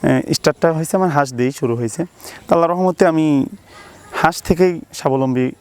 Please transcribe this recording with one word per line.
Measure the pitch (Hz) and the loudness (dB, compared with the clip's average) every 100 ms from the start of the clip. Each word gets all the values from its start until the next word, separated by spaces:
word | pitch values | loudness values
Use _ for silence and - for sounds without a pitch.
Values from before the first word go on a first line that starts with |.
এ, | 147 131 - | 2 0 0
স্টার্টটা | 160 - 147 170 | 0 0 2 0
হয়েছে | 160 160 196 | 0 -2 0
আমার | 185 | 0
হাঁস | 147 139 | 0 -2
দিয়েই | 123 123 | -2 -2
শুরু | 131 131 117 | -2 -4 -2
হয়েছে। | 117 - 170 _ - - - | -4 -6 -10 _ -20 -20 -2
তো | |
আল্লাহর | 170 165 | 2 2
রহমতে | 175 185 175 185 | 2 0 2 2
আমি | 160 156 143 - - _ - - - - | 4 2 2 0 -8 _ -20 -20 -20 -14
হাঁস | - 160 175 | -2 -2 -2
থেকেই | - 170 185 170 - | -2 2 2 0 -10
স্বাবলম্বী | - 151 135 131 127 127 - | -6 -2 0 0 0 -2 -4